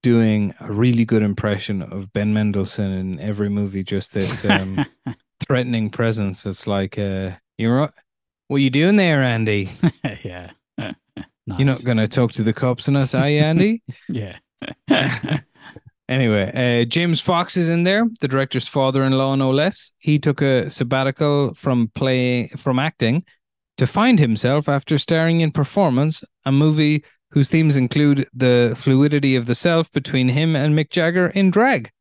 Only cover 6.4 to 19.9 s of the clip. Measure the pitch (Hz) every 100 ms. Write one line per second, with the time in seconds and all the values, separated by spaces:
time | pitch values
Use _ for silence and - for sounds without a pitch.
6.4 | 104 92 - 101 98 - 101 95 95 92
7.4 | _ - 113 123 151 _ _ _ _ _
8.4 | _ 139 135 131 170 208 180 147 131 113
9.4 | 110 104 95 - 170 - 139 101 104 90
10.4 | 90 - _ - 117 - _ - - _
11.4 | - 92 139 131 123 117 107 - 117 -
12.4 | 110 113 127 123 - 139 135 131 139 147
13.4 | 151 165 196 226 - 123 - 131 101 87
14.4 | _ _ - - - - 131 123 - 151
15.4 | - _ - - - _ - 131 120 104
16.4 | 101 - 123 120 117 165 175 160 - 175
17.4 | 180 - 165 170 175 202 233 226 143 135
18.4 | 135 131 - 143 135 135 135 135 135 135
19.4 | 135 135 165 - -